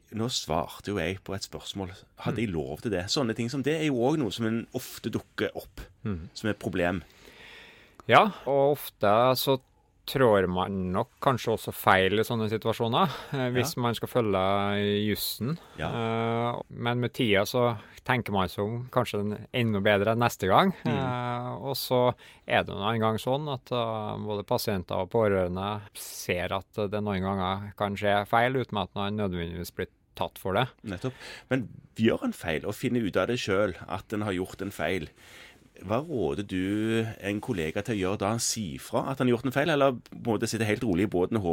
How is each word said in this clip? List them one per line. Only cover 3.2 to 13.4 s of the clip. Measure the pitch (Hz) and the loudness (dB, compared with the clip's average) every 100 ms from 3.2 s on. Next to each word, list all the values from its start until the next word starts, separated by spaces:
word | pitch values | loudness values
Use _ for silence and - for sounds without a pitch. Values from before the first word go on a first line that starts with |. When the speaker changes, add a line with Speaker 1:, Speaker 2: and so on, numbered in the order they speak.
| 117 110 | 0 0
Speaker 1:
ting | 117 | -2
som | 139 | -2
det | 135 160 | -2 0
er | 156 | 0
jo | 127 | 2
også | 123 156 | 2 2
noe | 110 | -2
som | 101 113 | -2 -2
en | 113 - 131 | -2 -4 -8
ofte | - - 117 | -8 -8 -6
dukker | 107 - - 104 82 | -6 -6 -4 -4 -4
opp, | - - - _ 110 | -12 -16 -18 _ -8
Speaker 2:
Mm. | 87 85 - | -6 -8 -6
Speaker 1:
som | 110 | -4
er | |
et | 101 | -2
problem. | - 92 87 90 - - - - - - - - - _ - | -2 0 0 0 -6 -20 -20 -20 -20 -20 -20 -20 -20 _ 6
Speaker 2:
Ja, | 127 214 - 123 | 8 8 0 0
og | 139 139 139 | 4 4 2
ofte | - - 104 107 127 127 | -4 0 4 6 6 4
så | - 131 _ _ _ _ - | 2 0 _ _ _ _ -6
trår | 135 123 101 92 | 4 6 6 6
man | 90 95 98 90 | 2 0 -2 -2
nok | 95 117 - | -2 -2 0
kanskje | 139 120 120 107 | 0 0 0 -2
også | - | -4
feil | - 113 95 95 104 | 0 4 6 6 2
i | 110 | 0
sånne | 117 110 | 0 -2
situasjoner, | 110 113 107 113 135 185 - - | -2 -2 -2 0 2 0 -2 -6
eh, | 139 | -2